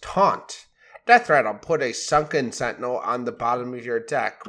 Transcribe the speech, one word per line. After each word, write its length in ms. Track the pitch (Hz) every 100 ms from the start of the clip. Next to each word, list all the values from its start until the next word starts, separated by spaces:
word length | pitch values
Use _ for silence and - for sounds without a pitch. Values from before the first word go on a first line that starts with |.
taunt. 680 | - 185 196 101 - - _ _ _ - -
Death 240 | 240 -
Rattle, 260 | 147 107 104
put 260 | - 156
a 120 | 131
Sunken 580 | 113 - 151 151 151 123
Sentinel 460 | - 120 - 123 127
on 260 | 104 123 120
the 60 |
bottom 400 | 117 117 123 123
of 120 | 123 117
your 140 | 117
deck. 420 | 117 143 110 -